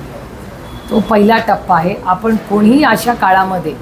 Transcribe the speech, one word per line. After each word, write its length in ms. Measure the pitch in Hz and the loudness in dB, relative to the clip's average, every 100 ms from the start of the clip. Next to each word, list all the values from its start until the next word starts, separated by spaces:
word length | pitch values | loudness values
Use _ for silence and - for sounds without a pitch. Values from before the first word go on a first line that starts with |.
| - - - - - - - - - | -12 -14 -16 -16 -16 -16 -16 -14 -4
तो 100 | 220 | -2
पहिला 360 | 202 214 208 226 214 | 0 2 4 4 2
टप्पा 280 | 196 - 170 | -2 2 0
आहे. 180 | 175 - 185 | 0 -2 -2
आपण 300 | 180 226 220 - | -2 0 -2 0
कोणीही 340 | 208 208 277 | 2 4 4
अशा 280 | 277 214 240 | 4 2 0
काळामध्ये 580 | 233 196 190 190 185 151 127 | 0 2 2 2 -2 -4 -8